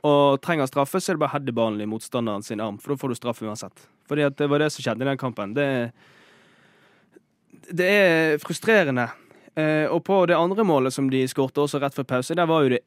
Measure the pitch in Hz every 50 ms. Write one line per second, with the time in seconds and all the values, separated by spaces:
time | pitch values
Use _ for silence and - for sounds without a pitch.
0 | - 151 147 143 143 143 139 135 - - 170 156 139 131 - 147 139 - - 190
1 | - - 185 156 151 135 - 143 143 131 120 117 113 110 107 104 104 107 107 110
2 | - - - 127 117 113 104 98 107 - 117 104 113 110 101 113 - - 143 139
3 | - 135 120 - - 123 117 - 113 107 107 - - 95 _ - - _ _ _
4 | _ _ 147 147 147 143 139 - 147 143 143 147 151 151 - - 131 127 110 113
5 | 131 139 139 135 139 127 113 - 104 98 107 143 143 139 135 127 120 117 - _
6 | _ _ _ _ _ _ _ _ _ _ _ _ _ _ _ _ _ _ _ _
7 | _ _ _ - _ _ _ _ _ _ - - - - 190 165 180 185 202 208
8 | 196 180 165 160 160 156 151 151 - - 170 - - 220 226 208 175 143 131 123
9 | 120 113 - - _ _ - - _ - _ 156 156 156 156 151 156 135 156 170
10 | 165 - 196 196 180 170 175 156 170 175 190 202 226 190 160 139 127 131 127 -
11 | 139 135 131 131 131 127 - - 135 131 _ 143 147 143 - 143 139 139 - -
12 | 135 - 131 127 127 - 170 170 175 160 165 160 147 131 123 120 _